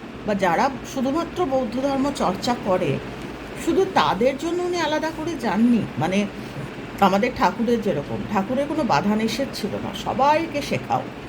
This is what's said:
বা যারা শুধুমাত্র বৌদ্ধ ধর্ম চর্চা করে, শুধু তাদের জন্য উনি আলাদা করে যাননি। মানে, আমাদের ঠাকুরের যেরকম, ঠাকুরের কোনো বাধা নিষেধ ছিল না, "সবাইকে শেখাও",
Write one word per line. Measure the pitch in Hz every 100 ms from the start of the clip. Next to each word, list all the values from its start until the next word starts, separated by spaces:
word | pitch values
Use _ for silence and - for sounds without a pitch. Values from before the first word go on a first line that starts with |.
| - - -
বা |
যারা | 196 190 170 262 247 -
শুধুমাত্র | 269 254 302 330 - 349
বৌদ্ধ | 262 240 240
ধর্ম | 277 269 285 285
চর্চা | 180 196 - 240 220
করে, | 185 160 135 - - - - - - 330
শুধু | 330 381
তাদের | - 151 180 247 269
জন্য | 330 349
উনি | 359 349
আলাদা | 302 302 311 311
করে | 311 302
যাননি। | 233 180 240 226 143 -
মানে, | 156 196 202 - - - - - - -
আমাদের | 196 196 240 -
ঠাকুরের | 180 190 233 233
যেরকম, | 202 147 143 113 -
ঠাকুরের | 202 196 262 285
কোনো | 311
বাধা | 240 151 196 214
নিষেধ | 220 226 269
ছিল | - 208
না, | 202 - 190 -
"সবাইকে | 220 277 311 330 294
শেখাও", | - - - 123 - -